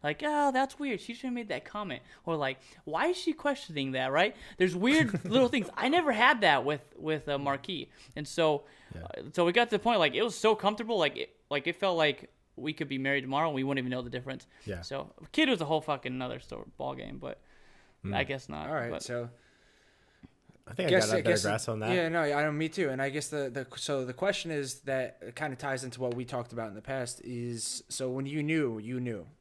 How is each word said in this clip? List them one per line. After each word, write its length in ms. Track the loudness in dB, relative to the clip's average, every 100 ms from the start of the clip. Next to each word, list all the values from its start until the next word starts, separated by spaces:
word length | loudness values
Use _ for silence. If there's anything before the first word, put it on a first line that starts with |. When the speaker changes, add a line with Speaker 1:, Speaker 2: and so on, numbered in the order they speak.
Speaker 1:
Like, 220 | -4 -2 0
"Oh, 280 | 2 2
that's 260 | 2 0 -2
weird. 220 | -4 -4
She 120 | -6
shouldn't 180 | -8 -6
have 20 |
made 160 | -6 -4
that 160 | -6 -6
comment." 360 | -8 -6 -8 -12 -12 -4
Or, 120 | 0
like, 220 | -2 -4 -14 -18 -6
"Why 220 | 0 2
is 100 | 2
she 160 | -2
questioning 580 | 0 0 -2 -4 -4 -2
that?" 220 | 0 2
Right? 240 | 4 4 0 -20 2
There's 160 | 2
weird 520 | 4 4 6 4 0 2
Speaker 2:
<laughs> 40 |
Speaker 1:
little 200 | 4 6
things. 180 | 4 -2 -2
I 140 | 2
never 240 | 4 4
had 260 | 6 6 8
that 220 | 6 6
with, 160 | 4 -2 -6 -8
with, 300 | -4 -4 -2
uh, 100 | -2
Marquis. 520 | 0 -2 -4 -8 -8 -16 -14 -10
And 100 | -6
so, 380 | 2 4 4 -2 -20 -18 -14
Speaker 2:
Yeah. 60 |
Speaker 1:
uh, 180 | -12 -12 -6
so 100 | 2
we 80 | 4
got 140 | 6 4
to 60 | 2
the 80 |
point, 160 | 2 4
like, 160 | 4 4
it 80 |
was 100 | 0 2
so 200 | 4 4
comfortable, 420 | 2 0 -2 2
like, 200 | 2 0
it, 180 | -10 _ _
like, 160 | -2 -2
it 80 | 0
felt 220 | 0 4
like 320 | 2 2 -10 _ _ -8
we 160 | -6
could 160 | -4 -4
be 100 | -2
married 240 | 0 0
tomorrow 260 | 0 0 0
and 60 | 0
we 100 | 0
wouldn't 180 | 0 -2
even 60 |
know 100 | -4
the 80 | -6
difference. 380 | -8 -8 -12 -14 -16 -10
Speaker 2:
Yeah. 160 | -8
Speaker 1:
So, 300 | -6 -8 -8 -14 -6
kid 160 | 2 2
was 100 | 2
a 60 | 2
whole 160 | -2
fucking 320 | 0 -4 -4
another 260 | -6 -6 -8
story, 240 | -10 -14 -14 -8
ball 180 | -8 -6
game, 220 | -10 -10
but 220 | -10 -12 _ -20 -20 -20 _ _ -4
Speaker 2:
Mm. 100 | -2
Speaker 1:
I 80 |
guess 240 | -2 -6 -8
not, 220 | -10 -6
Speaker 3:
All 40 | -4
right, 160 | -4
Speaker 1:
but 120 | -6
Speaker 3:
so 260 | -6 -6 -8 -12 _ _ _ _ _ _ _ _ -20 _ _ _ -12
Speaker 2:
I 60 |
think 160 | -4 4
Speaker 3:
guess, 140 | 4
Speaker 2:
I 40 | 6
got 60 |
a 40 | 4
Speaker 3:
I 40 |
Speaker 2:
better 100 | 4
Speaker 3:
guess 80 | 4
Speaker 2:
grasp 260 | 2 0 -2
on 100 | -2
that. 100 | 0
Speaker 3:
Yeah, 160 | 2 2
no, 120 | 2
I, 280 | 2 2 0
me 200 | 0 -2
too. 200 | -2 -2
And 100 | 0
I 100 | -2
guess 180 | -2 -4
the, 240 | -4 -4
the, 160 | -6 -8 -8
so 260 | -4 -2
the 100 | -4
question 360 | -2 0 0 -4
is 300 | -4 -4 -8
that 540 | -4 -2 -2 -8 -14 -6
kind 180 | -6
of 60 | -4
ties 240 | -4 -4
into 180 | -6 -4
what 140 | -4 -4
we 100 | -6
talked 280 | -6 -6
about 160 | -8 -8
in 40 | -10
the 60 |
past 400 | -8 -6 -6 -10
is, 600 | -10 -8 -6 -6 -6 -8 -10
so 220 | -6 -4
when 160 | -4 -4
you 160 | -2
knew, 380 | 0 2 2 -2
you 200 | -6 -4
knew. 280 | -4 -6 -10 _